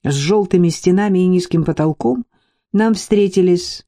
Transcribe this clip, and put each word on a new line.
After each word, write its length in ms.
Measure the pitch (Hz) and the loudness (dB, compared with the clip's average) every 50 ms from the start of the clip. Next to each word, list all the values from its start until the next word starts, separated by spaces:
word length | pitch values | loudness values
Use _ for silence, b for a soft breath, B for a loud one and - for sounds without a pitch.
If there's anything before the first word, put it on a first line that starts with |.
с 120 | - 131 143 | -4 -4 -4
жёлтыми 560 | 139 143 160 208 214 202 180 - 180 175 170 | -2 0 0 0 0 0 2 2 2 2 0
стенами 480 | 156 - - 180 180 196 208 208 190 180 | -2 0 0 2 2 2 2 0 0 2
и 80 | 185 | 2
низким 380 | 180 185 180 175 - - 165 156 | 2 2 0 0 0 -2 -2 0
потолком, 600 | - 156 - 156 156 151 _ - 233 254 254 233 _ _ _ _ _ _ _ _ _ | -2 -2 -2 -2 -2 -2 _ -4 -4 -4 -4 -8 _ _ _ _ _ _ _ _ _
нам 220 | - 202 220 226 220 | -2 0 0 0 0
встретились 920 | - - - 214 208 202 196 190 190 180 180 175 175 - - - - _ | -2 -2 0 0 2 2 0 2 2 2 2 2 0 -2 -10 -14 -16 _